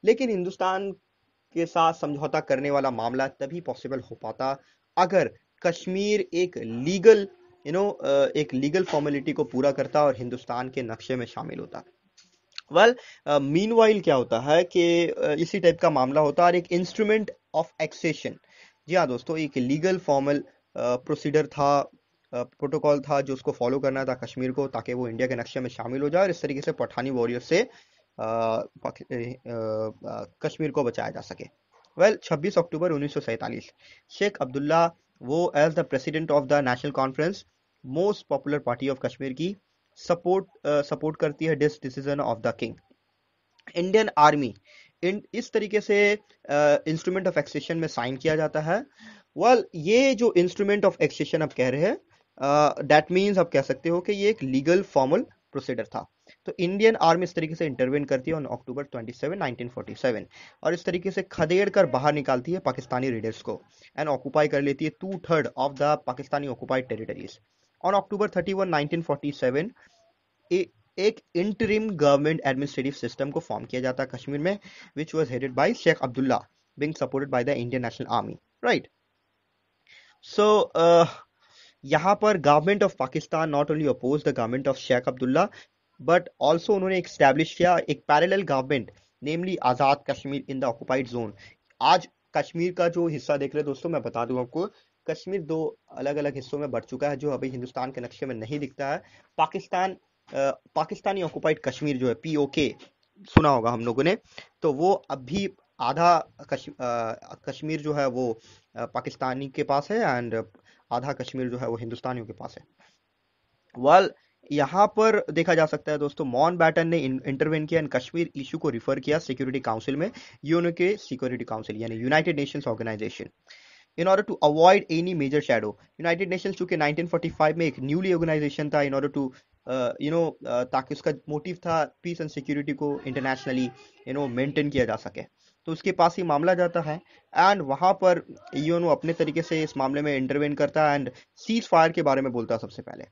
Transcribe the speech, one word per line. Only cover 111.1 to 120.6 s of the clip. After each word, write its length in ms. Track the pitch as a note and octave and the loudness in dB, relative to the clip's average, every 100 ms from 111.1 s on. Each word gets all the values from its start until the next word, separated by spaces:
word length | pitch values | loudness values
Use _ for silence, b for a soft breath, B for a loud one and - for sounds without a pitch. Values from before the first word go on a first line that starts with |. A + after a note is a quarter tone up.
कश्मीर 360 | C3+ B2 C3 B2+ | -8 -8 -6 -6
जो 100 | B2 | -6
है 100 | B2 | -6
वो 80 | A2+ | -6
हिंदुस्तानियों 500 | A#2+ A#2 C3+ B2+ A2 | -8 -8 -8 -8 -10
के 60 | |
पास 220 | - - - | -14 -16 -18
है। 60 | _ _ b b _ _ _ _ _ _ _ A#2+ | _ _ b b _ _ _ _ _ _ _ -2
Well, 240 | B2+ F3 G3 - _ _ _ | 6 6 6 -4 _ _ _
यहाँ 340 | C#3+ C3+ F3 G#3 | -2 0 2 2
पर 400 | G#3+ A3 G#3+ - | 4 4 2 0
देखा 240 | D3+ E3 | -2 2
जा 120 | E3 D#3 | 4 4
सकता 260 | D3+ - | 0 -4
है 60 | D3+ | -2
दोस्तों, 260 | C#3+ - | -2 -4
माउंटबेटन 640 | C#3+ A#2+ D#3+ F3+ D#3+ E3 E3 | -4 2 2 4 4 4 2
ने 200 | E3+ C3+ | 0 0
in-, 180 | C3 C3+ | -4 -4
इंटरवेन 400 | C3+ D3+ D#3 D3+ | -2 0 0 0
किया 140 | E3 | -2
and 120 | D3 | 0
कश्मीर 380 | B2+ - E3+ E3+ - | -4 -4 -6 -4 -6
इशू 220 | C3 E3 | -10 -4
को 100 | D#3 | -4
रिफर 320 | A#2 - C3+ | -4 -4 -4
किया 180 | C#3 D#3 | -2 -2
सिक्योरिटी 420 | D#3+ C3 C3 C3+ | -2 -6 -4 -4
काउंसिल 360 | B2+ A2+ - C#3 | -4 -4 -4 -4
में, 140 | F#3 B B B | -4 B B B
यूएनओ 280 | C#3+ E3 | 0 0